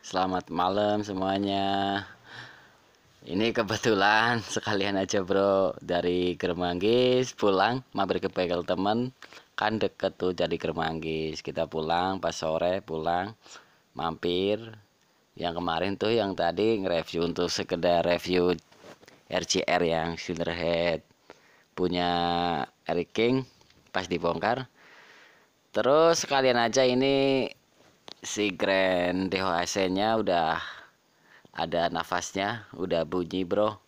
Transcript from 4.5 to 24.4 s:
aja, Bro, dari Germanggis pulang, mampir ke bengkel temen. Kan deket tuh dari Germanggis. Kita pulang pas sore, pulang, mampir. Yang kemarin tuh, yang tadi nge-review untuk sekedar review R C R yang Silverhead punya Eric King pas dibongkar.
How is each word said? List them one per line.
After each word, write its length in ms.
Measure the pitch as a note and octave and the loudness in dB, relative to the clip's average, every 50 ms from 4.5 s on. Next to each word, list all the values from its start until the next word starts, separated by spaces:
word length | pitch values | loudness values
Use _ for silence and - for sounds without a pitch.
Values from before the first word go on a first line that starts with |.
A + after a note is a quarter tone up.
| - A2 - G#2+ G#2+ G2 F#2+ G2+ G2 | -6 -4 -4 -2 -2 0 0 0 0
aja, 240 | G2 G2 F#2 - G2+ | 0 -2 0 -2 -2
Bro, 560 | F#2 F2 F#2+ G2 G2 G2+ G2 G2 F#2+ E2+ - - - | 0 2 2 4 4 4 4 4 4 2 0 -4 -6
dari 480 | E2+ F2 F2 F2 F2+ F2+ F2+ F2+ F2+ F2 E2 | -2 -2 0 2 2 2 2 2 0 0 -2
Germanggis 960 | - F2+ F2 E2+ F2 F2 F2 F2+ F#2 G#2+ A#2 B2 B2+ B2+ B2+ B2+ B2+ B2 - | -2 -4 -2 -2 -2 -2 -2 0 2 2 4 4 4 4 2 2 0 -2 -4
pulang, 480 | - - G#2 G2 F#2 F#2+ A2 A#2+ C3 B2+ _ _ | 0 2 2 4 4 4 4 2 -2 -6 _ _
mampir 320 | G2+ G2 F#2 F#2+ F#2 E2+ | -2 0 0 0 -2 -2
ke 80 | F#2 - | -4 -2
bengkel 320 | - F#2 F2 F2 F2 E2+ | -2 -2 0 0 -2 -2
temen. 480 | E2 F#2 F2+ F#2+ G2+ G#2+ A#2 B2 B2+ C3 _ - - - - - _ _ | -2 -2 0 0 0 0 0 -2 -4 -8 _ -20 -20 -20 -20 -20 _ _
Kan 240 | - G#2 G#2+ G#2+ | -2 -2 0 0
deket 400 | G#2+ G#2 F#2+ - _ - F#2+ - | 0 -2 -2 -4 _ -4 -4 -4
tuh 160 | _ - F2+ F#2 | _ -2 -2 0
dari 240 | E2+ F2+ E2+ E2+ | 0 -2 -2 -2
Germanggis. 880 | E2 - E2+ D#2+ E2 D#2+ D#2+ E2 D#2+ D#2+ D#2+ D#2+ D#2+ D#2+ D#2 D#2 - - | -4 -4 -4 -4 -2 -4 -4 -4 -4 -4 -4 -4 -4 -4 -4 -6 -8 -10
Kita 240 | - D2 E2 E2 D2+ | -8 -4 -4 -4 -4
pulang 560 | - D#2+ D#2+ D#2 E2 F2 F2+ F#2+ F#2+ F#2+ - | -4 -6 -2 0 0 0 0 0 -2 -2 -4
pas 80 | - E2 | -4 -4
sore, 480 | - - D#2+ D#2 E2 E2 F2 F#2 G2 | -2 -4 -2 -2 0 0 0 0 -2
pulang, 560 | G2 - D#2+ D#2+ D#2 E2 E2+ F2 F#2 G#2 A2+ _ _ - - - - _ _ _ _ _ _ | -4 -6 -8 -4 -2 0 0 0 -2 -4 -8 _ _ -20 -20 -20 -20 _ _ _ _ _ _
mampir. 880 | B1 D2 E2 D#2+ D2+ - F2 F2 F2+ F#2+ G2+ G#2 G#2+ A2+ A2+ A2 G#2+ - _ _ _ _ _ _ _ _ _ _ | -6 -4 -4 -4 -4 -4 -2 0 0 0 0 0 -2 -4 -12 -16 -18 -20 _ _ _ _ _ _ _ _ _ _
Yang 160 | - - E2+ E2 E2+ | -6 -6 -4 -4 -2
kemarin 320 | F2 E2+ E2 E2 F2 G2 G2+ F#2+ | -2 -2 -2 -2 -2 -2 -2 -2
tuh, 160 | G2 G#2+ A#2 | 0 0 2
yang 160 | A#2 G#2 G2 F#2 | 2 0 0 -2
tadi 480 | E2 E2+ E2+ E2+ F2+ G#2 A2 A2+ G#2+ | 0 -2 0 0 2 2 2 2 0
nge-review 560 | F#2+ F#2 F2 E2 D#2+ - - E2+ E2+ E2+ E2 | 0 0 0 -2 -2 -2 -4 -2 -2 -2 0
untuk 160 | E2+ F2 E2+ - | -2 -2 -2 -2
sekedar 480 | - F#2+ - F#2 F2 E2 F2+ F2 E2+ | -4 -4 -4 -4 0 2 2 4 4
review 560 | E2 E2 F2 F2 - - F2+ F2+ F2 F2+ F2+ E2 - _ - - - - - _ - - - - _ _ | 4 2 0 0 0 0 2 2 4 2 2 -2 -4 _ -20 -20 -20 -20 -20 _ -20 -20 -20 -20 _ _
R 160 | - F2+ F2 | -4 -4 -2
C 160 | - - - - - | 0 0 0 2 2
R 160 | F2 F2+ F2 | 2 2 2
yang 320 | E2 E2 E2 D#2+ E2+ E2+ | 2 2 0 0 -2 -4
Silverhead 880 | E2 - - F2 D#2+ E2+ E2+ E2+ E2+ F2 E2 E2+ E2 E2+ E2+ E2 D#2 - _ _ _ _ _ - _ _ _ _ _ _ _ _ | -6 -6 -6 -4 -4 -2 -4 -4 -2 -2 0 0 2 2 0 0 -2 -6 _ _ _ _ _ -20 _ _ _ _ _ _ _ _
punya 320 | - F2+ F2+ F2 F2 F2 F2 F2 F2 F2 F2 F2 E2+ F2 F2 E2 D#2 B1+ - _ _ _ - | -2 0 0 2 2 0 2 2 2 2 0 0 0 0 0 0 -2 -4 -6 _ _ _ -4
Eric 240 | D#2+ E2+ F2 _ _ | -2 -2 -2 _ _
King 320 | - A2 A#2+ B2+ C3 C3 - _ _ _ _ _ _ _ _ _ | 0 2 2 2 0 -2 -6 _ _ _ _ _ _ _ _ _
pas 160 | F#2 F#2+ E2+ | -6 -4 -2
dibongkar. 640 | F2 E2+ E2+ E2+ E2 E2 | -4 -2 0 0 -2 0